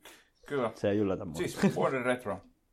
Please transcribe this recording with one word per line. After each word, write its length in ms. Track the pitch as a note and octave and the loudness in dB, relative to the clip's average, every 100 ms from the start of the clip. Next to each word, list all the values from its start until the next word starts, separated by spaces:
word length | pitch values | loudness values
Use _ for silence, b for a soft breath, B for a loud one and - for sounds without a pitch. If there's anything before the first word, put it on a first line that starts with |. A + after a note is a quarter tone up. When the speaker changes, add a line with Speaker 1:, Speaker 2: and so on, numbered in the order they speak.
| B B B _ - | B B B _ -6
Speaker 1:
Kyllä. 240 | C#3+ A2+ | -2 -2
Speaker 2:
Se 160 | - G#2 | 0 2
ei 80 | G#2 | 4
yllätä 260 | G2 F2+ | 2 0
mua. 100 | F#2 | -4
Speaker 1:
Siis 400 | D#2 F3 - G3 D3+ | -4 -4 2 2 2
vuoden 280 | D#3 C3 | 0 0
retro 340 | B2 B2 G#2 F#2+ - _ _ | 0 0 -2 -6 -8 _ _